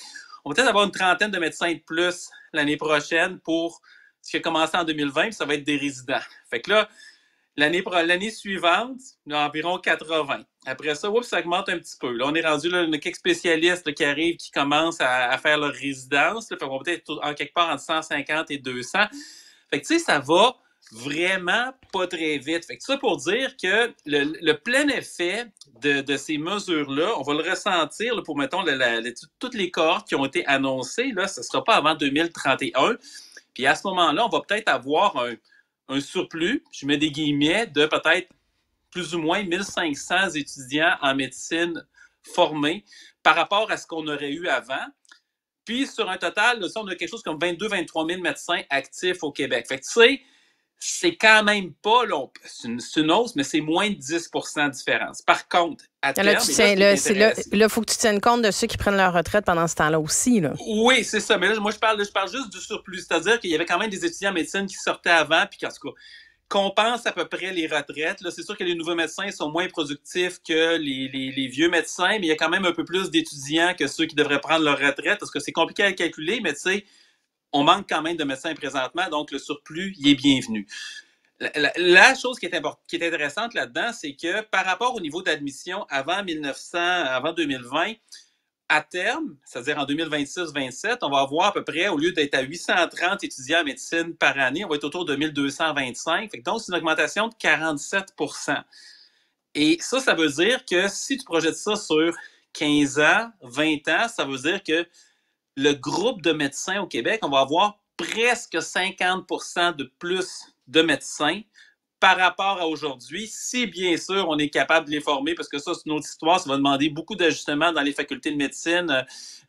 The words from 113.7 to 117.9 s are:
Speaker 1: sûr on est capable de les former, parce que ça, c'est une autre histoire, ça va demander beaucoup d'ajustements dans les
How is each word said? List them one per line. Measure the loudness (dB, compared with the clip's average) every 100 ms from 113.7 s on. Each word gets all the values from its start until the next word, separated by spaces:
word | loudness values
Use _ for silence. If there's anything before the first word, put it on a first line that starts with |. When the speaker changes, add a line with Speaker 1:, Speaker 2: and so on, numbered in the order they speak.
| -2 0 0
Speaker 1:
sûr | 0 -2 0
on | 0
est | 0
capable | 0 2 2 2
de |
les | -2
former, | 0 0 0
parce | -4 -6
que | -8
ça, | -6
c'est | -6 -4
une |
autre | -6 -6
histoire, | -4 2 4
ça | 4
va | 0
demander | 2 2 0
beaucoup | -2 -6 0
d'ajustements | 2 2 -2 0 0
dans | 0
les | -2